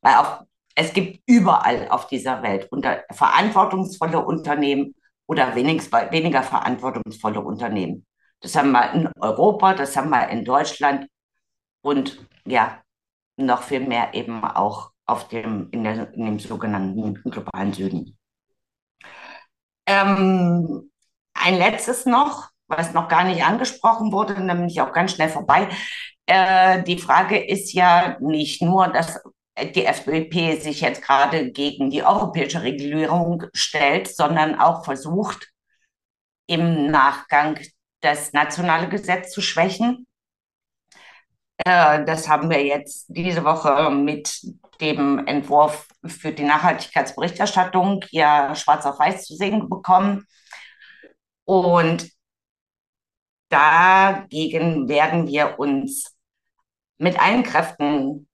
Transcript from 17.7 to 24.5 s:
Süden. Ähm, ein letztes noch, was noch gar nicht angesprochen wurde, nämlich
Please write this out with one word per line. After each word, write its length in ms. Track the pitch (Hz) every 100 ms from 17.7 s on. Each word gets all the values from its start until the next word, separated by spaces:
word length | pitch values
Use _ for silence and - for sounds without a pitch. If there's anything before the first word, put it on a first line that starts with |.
Süden. 440 | - 95 85 - _ _ _ _ _ _ _ _ _ - - - - _ _ _ _ -
Ähm, 1040 | 196 196 196 190 185 175 170 165 - - _ _ _ _
ein 240 | - 175 202
letztes 480 | 180 - - 247 -
noch, 440 | 240 294 - - _ _
was 260 | 156 170
noch 140 | 175 170
gar 160 | 165
nicht 200 | 180 170
angesprochen 680 | 151 226 254 - 226 226 214
wurde, 280 | 196 208 196
nämlich 400 | 185